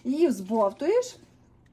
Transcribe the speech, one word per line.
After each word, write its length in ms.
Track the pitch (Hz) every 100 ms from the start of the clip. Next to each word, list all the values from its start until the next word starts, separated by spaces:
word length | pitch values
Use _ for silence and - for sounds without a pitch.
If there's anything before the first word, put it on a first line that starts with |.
Її 240 | 247 285 339
взбовтуєш. 880 | 196 190 226 202 226 294 466 494 - - _ _ _ _